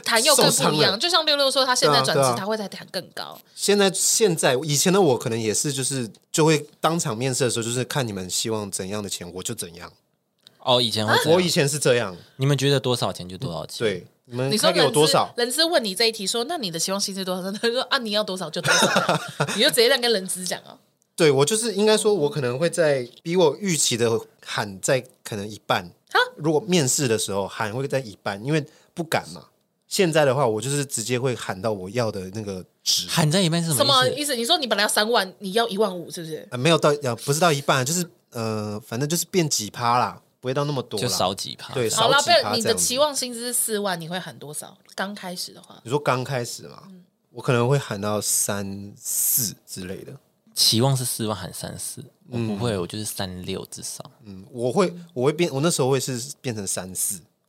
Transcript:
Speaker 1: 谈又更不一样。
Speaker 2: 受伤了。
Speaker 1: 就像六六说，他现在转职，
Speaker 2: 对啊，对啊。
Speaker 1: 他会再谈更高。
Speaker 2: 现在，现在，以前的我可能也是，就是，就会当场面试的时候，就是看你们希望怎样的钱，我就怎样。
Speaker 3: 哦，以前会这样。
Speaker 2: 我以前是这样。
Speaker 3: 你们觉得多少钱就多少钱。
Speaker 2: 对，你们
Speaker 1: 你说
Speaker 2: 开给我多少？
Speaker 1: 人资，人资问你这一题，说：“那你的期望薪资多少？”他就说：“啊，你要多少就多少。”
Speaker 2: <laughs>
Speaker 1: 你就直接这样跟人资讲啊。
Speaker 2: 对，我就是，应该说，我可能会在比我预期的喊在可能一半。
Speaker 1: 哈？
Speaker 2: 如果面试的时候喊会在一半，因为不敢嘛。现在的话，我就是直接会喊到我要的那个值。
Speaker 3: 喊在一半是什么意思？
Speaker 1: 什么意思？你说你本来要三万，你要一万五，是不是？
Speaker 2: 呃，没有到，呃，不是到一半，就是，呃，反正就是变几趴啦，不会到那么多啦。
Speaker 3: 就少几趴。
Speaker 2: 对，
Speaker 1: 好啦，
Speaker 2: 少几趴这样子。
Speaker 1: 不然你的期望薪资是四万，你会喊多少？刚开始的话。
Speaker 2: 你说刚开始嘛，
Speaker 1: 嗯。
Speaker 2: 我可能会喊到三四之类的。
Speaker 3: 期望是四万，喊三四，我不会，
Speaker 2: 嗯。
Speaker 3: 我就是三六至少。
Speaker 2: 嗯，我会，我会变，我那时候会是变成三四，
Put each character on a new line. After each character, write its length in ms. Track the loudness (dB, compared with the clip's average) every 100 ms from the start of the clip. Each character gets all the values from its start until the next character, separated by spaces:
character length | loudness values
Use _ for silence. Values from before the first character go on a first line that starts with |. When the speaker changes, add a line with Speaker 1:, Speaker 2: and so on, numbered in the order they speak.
Speaker 1:
谈 220 | 0 2
又 120 | 6
更 100 | 6
不 60 | 6
一 60 | 4
样。 60 |
Speaker 2:
受 0 |
伤 120 | 2 4 2
了。 60 | 2
Speaker 1:
就 100 | 0
像 160 | 2
六 120 | 2 2
六 120 | 2
说， 160 | 2
他 80 | 2
现 140 | 2 4
在 140 | 4
转 60 | 2
职， 60 |
Speaker 2:
对 80 | 2
啊， 80 | 2
对 20 |
啊。 40 | 2
Speaker 1:
他 80 |
会 120 | -2 -4
再 120 | -6
谈 160 | -12 -12
更 100 | -12 -10
高。 240 | -12 -12 -14 _
Speaker 2:
现 240 | -4 2 4
在， 100 | 4
现 400 | 2 2 4 4
在， 220 | 4 2 2
以 120 | 0 0
前 160 | 4
的 80 | 6
我 160 | 6 4
可 140 | 0
能 100 | -2
也 140 | 0
是， 180 | 0 -2
就 120 | -2
是， 260 | -4 -4 -6 -10 _
就 120 | 2
会 220 | 4 4 0 _
当 180 | -2 0
场 180 | -2 -2
面 160 | -2
试 120 | 0
的 60 | 0
时 100 | 0
候， 20 |
就 80 | -2
是 140 | -4
看 200 | -4 -2 -4
你 60 |
们 160 | -4 -6
希 220 | -4 -2
望 180 | -4 -4
怎 180 | -6 -6
样 120 | -6
的 80 | -6
钱， 240 | -10 -10
我 60 | -10
就 140 | -8
怎 180 | -8 -10 -14
样。 160 | -18 -20 _ _ _ _ -20 _
Speaker 3:
哦， 240 | 0 2
以 80 | 2
前 160 | 0 2
会 80 | 2
这 120 | 4
样。 20 |
Speaker 2:
我 80 | 4
以 80 | 4
前 200 | 2 2
是 100 | 2
这 160 | 2
样。 220 | 2 0 -8 -16 -2
Speaker 3:
你 100 | 0
们 120 | 2
觉 100 | 2
得 100 | 2
多 160 | 2 0
少 160 | -2
钱 160 | -4 -12
就 100 | -10
多 140 | -8
少 120 | -8 -10
钱。 120 | -2
Speaker 2:
对， 260 | -2 -2 -8 _
你 100 | _
们 160 | -4 -2
Speaker 1:
你 80 | 2
说 120 | 2
Speaker 2:
开 20 |
给 100 | 4
我 80 | 4
多 160 | 4 4
少？ 260 | 4 2 -2
Speaker 1:
人 120 | -2
资， 120 | 0
人 80 | 2
资 40 |
问 120 | 2
你 100 | 0
这 120 | 0 0
一 40 |
题， 160 | 0 -4
说 160 | -4 -4
：“那 80 | -6
你 140 | -6
的 80 | -4
期 100 | -2
望 100 | -2
薪 140 | -2
资 100 | -4
多 160 | -4 -4
少？” 20 | -6
他 60 | -2
就 140 | -2
说 100 | -2 -2
：“啊， 100 | -2
你 120 | 0
要 140 | -2
多 120 | -2 -4
少 140 | -6
就 100 | -4
多 140 | 0
少。” 460 | 2 4 2 2 -2 -4 -4
Speaker 2:
<laughs> 160 | -4
Speaker 1:
你 80 | 2
就 60 | 2
直 80 | 4
接 100 | 4
这 40 |
样 100 | 4
跟 120 | 0
人 140 | -2 -2
资 180 | -8
讲 160 | -6 -8
啊。 140 | -10 -20 _ _ _
Speaker 2:
对， 160 | 2 4
我 140 | 6
就 120 | 4 2
是， 160 | -2
应 120 | 2 4
该 100 | 4
说， 160 | 4
我 160 | 2 2
可 120 | 0
能 180 | -2 0
会 100 | -2
在 400 | 2 2 2 -2 -10
比 140 | -2 4
我 200 | 4 4
预 180 | -2 0
期 200 | 0 2
的 140 | 2 0 -4 _
喊 360 | -8 -6 -4 -4
在 240 | 0 0 -2 _
可 140 | -10 -8
能 120 | -8
一 120 | -12 -2
半。 220 | -2 -2 -14 _
Speaker 1:
哈？ 100 | 0 0 0
Speaker 2:
如 160 | 0
果 80 | 0
面 260 | 2 2 2
试 220 | 2 2
的 100 | 2
时 140 | 0
候 160 | -2 -4
喊 240 | -4 -4
会 160 | -4 -4
在 100 | -4
一 180 | -4 -8
半， 200 | -6 -6
因 80 | -2
为 120 | -2 -2 _ _
不 100 | -10
敢 240 | -2 -2 -2
嘛。 160 | -12 -20 _ _ _ _
现 220 | 0 4
在 140 | 4
的 100 | 4
话， 120 | 4 2
我 140 | 2
就 80 | 0
是 160 | -2
直 180 | -2 -4
接 160 | -2 0
会 160 | 0
喊 260 | -2 -6 -4
到 120 | -2
我 160 | -2 -2
要 220 | -2 -2
的 180 | -2 -8
那 80 | -8
个 220 | -6 -8 -10 _
值。 240 | -2 -2 0
Speaker 3:
喊 220 | 2 4
在 100 | 4
一 80 | 2
半 140 | 2
是 100 | 0
什 120 | 2
么 220 | 4 4 4
意 20 |
思？ 0 |
Speaker 1:
什 60 |
么 60 | 0
意 40 |
思？ 120 | -2 -2
你 80 |
说 140 | 0 0
你 80 | 0
本 100 | 0
来 60 |
要 60 | 2
三 200 | 2 2
万， 220 | 2 0 -6
你 140 | -2
要 140 | 0 0
一 100 | 0
万 180 | 0 -2
五， 140 | -10
是 100 | -12
不 60 | -10
是？ 200 | -12 -10
Speaker 2:
呃， 80 | 0
没 100 | 4
有 80 | 6
到， 140 | 4 2
呃， 140 | 0 -4
不 160 | -2
是 80 | 2
到 100 | 4
一 120 | 4
半， 220 | 2 2
就 100 | 2
是， 120 | -2 -4 _ _
呃， 480 | -6 -4 -2 -4 -8 -6
反 140 | -4
正 80 | -2
就 80 | -2
是 80 | 0
变 220 | 0 0
几 220 | -2 -4
趴 280 | -2 2 2
啦， 220 | 2 -4 _ _
不 60 | -4
会 60 |
到 120 | -2
那 80 | -2
么 100 | -4
多 180 | -6 -4
啦。 60 | -2
Speaker 3:
就 40 |
少 240 | 0 0
几 220 | 0 -8 -12
趴。 160 | -8
Speaker 2:
对， 160 | -4 -2
Speaker 1:
好 180 | 2 4
啦， 100 | 4
Speaker 2:
少 40 |
几 60 | 6
趴 40 |
这 0 |
样 80 | 4
子。 20 |
Speaker 1:
不 60 | 4
然 100 | 0
你 40 |
的 120 | 0
期 240 | 0 0 2
望 160 | 0
薪 180 | 0 -6
资 80 | -8
是 120 | -4
四 260 | -2 -2 -2
万， 200 | -2 -4
你 80 | -6
会 120 | -8
喊 200 | -10 -14
多 140 | -12
少？ 240 | -12 -14 -20 _
刚 200 | -8 -8
开 200 | -8 -12 -10
始 160 | -12
的 100 | -14
话。 180 | -20 -18
Speaker 2:
你 60 | -4
说 100 | 0
刚 240 | 2 0
开 200 | 0 -4
始 200 | -6 -10
嘛， 180 | -14 -20 -20
Speaker 1:
嗯。 160 | -20 _ _ _
Speaker 2:
我 100 | -6
可 120 | 0
能 140 | 2 4
会 120 | 2
喊 200 | 0 -4
到 220 | -2 -2
三 720 | 0 0 0 -2 -6 -10 -12 -12
四 560 | -6 -2 0 0 -2 -6 -14
之 180 | -12
类 200 | -10 -12
的。 80 | -14 -20 _ _ _
Speaker 3:
期 280 | 0 2 4
望 120 | 4
是 80 | 2
四 240 | -2 -4 -4
万， 80 |
喊 160 | -4 -8
三 240 | -10 -12 -10
四， 260 | -12 -12 -18 _ -10
我 80 | -4
不 180 | -4 -2
会， 160 | -2
Speaker 2:
嗯。 80 | -2
Speaker 3:
我 40 | -4
就 120 | -6
是 80 | -8
三 360 | -6 -8 -8 -8
六 200 | -8 -10
至 120 | -12
少。 220 | -12 -12 -16 _ -18
Speaker 2:
嗯， 180 | -18 -14
我 180 | -4 0
会， 220 | 2 0 -2 -12
我 100 | 0
会 80 | 0
变， 180 | 2 -2
我 120 | 0
那 80 | 0
时 100 | 2
候 80 | 2
会 100 | 0
是 240 | -2 -6 -10 -10
变 120 | -8
成 120 | -6 -6
三 280 | -6 -8
四， 240 | -6 -6 -6 -14 _